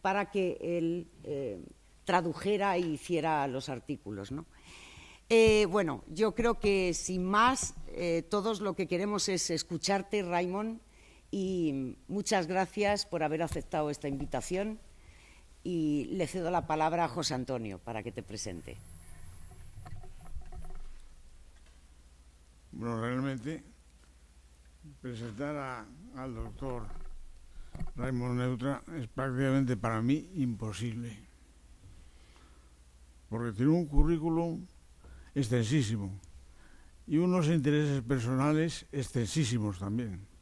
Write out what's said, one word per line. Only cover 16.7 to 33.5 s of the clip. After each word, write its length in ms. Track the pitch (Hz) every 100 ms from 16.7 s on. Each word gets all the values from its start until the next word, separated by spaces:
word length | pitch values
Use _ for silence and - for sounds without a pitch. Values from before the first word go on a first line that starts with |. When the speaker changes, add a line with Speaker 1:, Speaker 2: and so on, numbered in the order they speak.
| 156 156 170
Speaker 1:
a 40 | 165
José 260 | 143 147
Antonio 440 | 131 123 127 110 92
para 240 | - 113
que 100 | 107
te 100 | 104
presente. 540 | 107 104 107 87 67 - - - - - - - - - - - - - - - - - - - - - - - - - - - - - - - - - - - - - - - -
Speaker 2:
Bueno, 300 | - 117 113
realmente 640 | 117 127 139 135 120 160 - - - - - - - - - - - - 156 139
presentar 560 | 127 117 117 104 143 151
a, 300 | 135 123 107 139 214 135
al 180 | 131
doctor 520 | 113 113 107 135 123 113 - - - - - - - - - - -
Raimon 400 | 123 127 123 123
Neutra 460 | 123 127 131 139 -
es 140 | 170 117
prácticamente 680 | - 135 127 139 135 131 123
para 260 | 117 113
mí 280 | 117 147 -
imposible, 840 | 190 127 107 110 95 120 113 120 110 - - - - - - - - - - - - - - - - - - - - -
porque 220 | 110 120